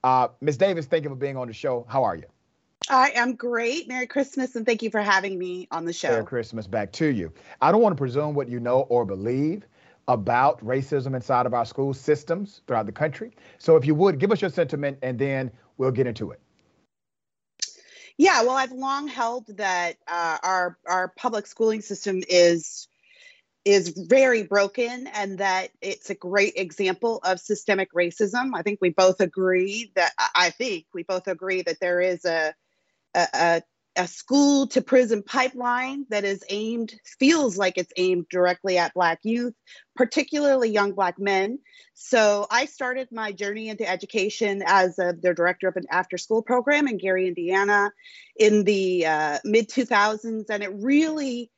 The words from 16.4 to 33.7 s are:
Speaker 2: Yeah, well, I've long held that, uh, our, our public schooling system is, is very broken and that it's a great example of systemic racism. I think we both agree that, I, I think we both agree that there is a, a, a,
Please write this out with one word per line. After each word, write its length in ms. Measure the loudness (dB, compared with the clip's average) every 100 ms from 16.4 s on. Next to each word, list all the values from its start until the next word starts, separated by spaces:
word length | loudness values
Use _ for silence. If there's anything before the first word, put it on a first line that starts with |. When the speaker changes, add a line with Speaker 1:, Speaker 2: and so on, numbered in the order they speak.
| _ _ _ _ _ _ _ _ _ _ _ _ -14 -14 _ -20 -20 2
Speaker 2:
Yeah, 240 | 4 6
well, 140 | 4 2
I've 160 | -2
long 340 | -4 -6 -4 -6
held 500 | -4 -4 -4 -10 -6
that, 420 | -2 -2 -2 -6 -8
uh, 300 | -4 -2 -2
our, 340 | 0 0 -2 -6
our 280 | -4 -2 -2 -4
public 300 | -4 -4 -8
schooling 340 | -2 0 0
system 420 | -6 -8 -4 -4 2
is, 600 | 6 6 4 -4 -16 -20 _ _ _ -20 _ _ _
is 260 | 4 4 2 -8
very 460 | 2 4 6 2
broken 640 | 0 0 0 -2 -4 -6 -10
and 240 | -8 -8 -4
that 320 | -2 -2 -4 _
it's 300 | -10 -10 -10
a 60 | -10
great 380 | -2 0 0 0
example 640 | -8 -2 -2 0 -2 -2
of 160 | -2 -4
systemic 540 | -4 -6 -2 -2 0
racism. 580 | -2 -2 0 -2 -2 -4 -4
I 60 |
think 180 | -6 0
we 80 | 0
both 300 | 4 4 4
agree 720 | -2 0 0 0 0 -6 -6
that, 160 | -2 -2 0
I, 120 | -2
I 160 | 2 0
think 360 | -2 -6 -6 _
we 120 | -12
both 240 | -6 -6 -4
agree 340 | -6 -4 -4
that 160 | -4 -2
there 220 | -2 0
is 240 | 0 0
a, 280 | -2 0 -2 -6 _ _ _ _ _
a, 120 | -2 0
a, 300 | 2 2 2 -2